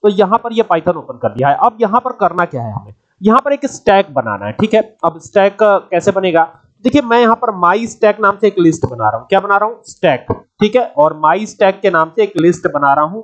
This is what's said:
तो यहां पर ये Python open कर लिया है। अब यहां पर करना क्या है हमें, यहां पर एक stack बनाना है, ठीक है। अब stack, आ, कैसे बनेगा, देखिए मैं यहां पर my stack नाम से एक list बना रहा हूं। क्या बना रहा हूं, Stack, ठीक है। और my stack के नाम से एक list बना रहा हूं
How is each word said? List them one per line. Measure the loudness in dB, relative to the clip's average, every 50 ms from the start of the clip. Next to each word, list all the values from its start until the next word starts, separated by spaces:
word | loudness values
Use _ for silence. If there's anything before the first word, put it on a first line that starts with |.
तो | 0 0
यहां | 2 2 0 2 2 -2
पर | -2 -2
ये | -2 -2
Python | 0 0 0 -2 0 -2 -4
open | -4 -6 -14 -14 -6
कर | -6 -6
लिया | -4 -2 0 0
है। | 0
अब | 2 0 0 0 0
यहां | -4 0 0 -2
पर | -2 -2
करना | -6 -2 -4 -2 0 -2 -4
क्या | -4 -4 -10
है | -10 -8
हमें, | -10 -12 -14 -14 -20 _ _ _ _ _
यहां | 0 2 2 4
पर | 2 0
एक | -4 -2 -4
stack | -8 -10 -4 _ 2 2 2 2 0 -4
बनाना | -6 -4 -4 -6 -6 -6
है, | -10
ठीक | -4 -4 -2 0 0
है। | 0 0 -2 _ _ -4
अब | -4 -4 -6
stack, | -20 -4 0 2 2 2 0 2
आ, | 2 2 2 0
कैसे | -2 _ -4 -2 0 0
बनेगा, | -2 0 -2 0 2 2 0 0 -4 _ _ _ _ _ _
देखिए | 0 0 0
मैं | 0 2 2 2
यहां | 4 2 2
पर | 0 -2 -6 -4 0
my | 0 0 0 0 -2 -6
stack | -4 _ 0 0 2 2
नाम | 0 0 0 2
से | 0
एक | 0 0 2
list | 2 2 2 0 -6
बना | -8 -6 -4 -2 -2
रहा | -2 -4
हूं। | -4
क्या | _ -2 0
बना | 2 2 0
रहा | 0 0 -2
हूं, | -6 -10 _
Stack, | -20 -14 _ 0 0 0 0 -4 -8 -8 -8 -8 _ _ _
ठीक | -2 0 2
है। | 0 -2 -2 0 0
और | 0 0 0 0 0
my | 0 0 0 -4
stack | -8 -4 _ 0 0 0 0
के | -2 0
नाम | 2 2 0 0 0
से | -2
एक | -2 -2 0
list | 0 0 0 0 0 -4 -4
बना | -4 0 0 2 2
रहा | 2 0
हूं | -2 -4 -12